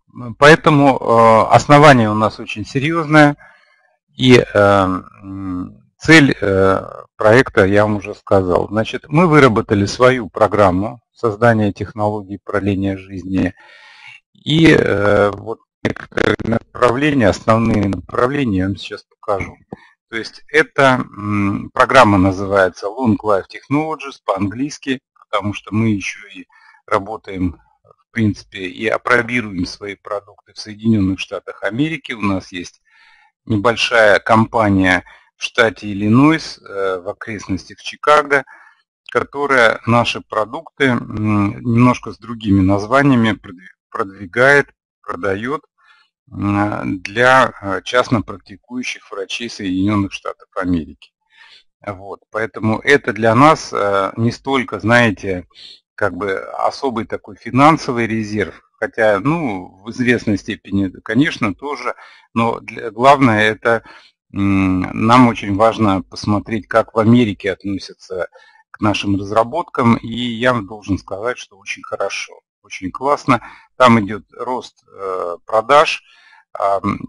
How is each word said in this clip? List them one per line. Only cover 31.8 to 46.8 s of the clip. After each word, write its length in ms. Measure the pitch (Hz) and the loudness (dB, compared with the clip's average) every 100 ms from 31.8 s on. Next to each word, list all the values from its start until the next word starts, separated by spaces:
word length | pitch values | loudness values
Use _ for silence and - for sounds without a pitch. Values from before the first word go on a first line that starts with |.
| 156 160 - | -4 -4 -10
У 100 | 117 | -8
нас 300 | 101 95 - | -4 -4 -6
есть 300 | 90 - _ _ _ _ _ _ _ - | -12 -14 _ _ _ _ _ _ _ -6
небольшая 720 | 107 117 113 - 120 107 90 | -2 -2 -2 0 2 4 4
компания 840 | - 110 107 120 104 98 92 90 - - _ - | 4 2 2 0 2 2 2 2 -2 -20 _ -12
в 80 | |
штате 480 | - - 113 - 104 | -6 0 0 0 -8
Иллинойс, 680 | 98 104 117 147 160 - - | -4 2 4 4 2 -4 -18
э, 400 | - 98 95 92 | -14 -6 -4 -4
в 80 | 92 | -8
окрестностях 680 | - - 104 - 92 - 101 | -12 -12 -12 -8 -8 -10 -20
Чикаго, 640 | - - - 151 143 139 - - - _ _ _ - | -18 -6 2 2 2 -2 -4 -16 -20 _ _ _ -8
которая 720 | 120 - 139 143 131 113 - - | -6 -6 -6 0 4 4 2 0
наши 340 | 120 117 113 | 0 0 -4
продукты, 640 | - 107 107 143 - - 135 | -6 -6 -6 -8 -12 -2 0
м, 760 | 117 - - 107 104 101 123 | -2 -6 -6 -2 0 -2 -4
немножко 500 | 120 117 123 - 117 | -2 2 4 2 -6
с 60 | 92 | -16
другими 420 | 110 117 110 98 | -14 -8 0 2
названиями 680 | 95 101 107 131 139 123 113 | 2 0 0 2 4 2 2
продви-, 360 | 98 - 90 - _ _ | -2 -8 -20 -20 _ _
продвигает, 800 | - 101 98 98 117 131 143 139 _ _ _ | -8 -8 -8 -8 2 4 4 2 _ _ _
продаёт, 600 | - 95 98 98 120 151 _ _ _ _ _ _ _ | -12 -6 -4 -4 -6 -10 _ _ _ _ _ _ _
м, 680 | 98 101 101 104 - | -6 -2 -2 -2 -4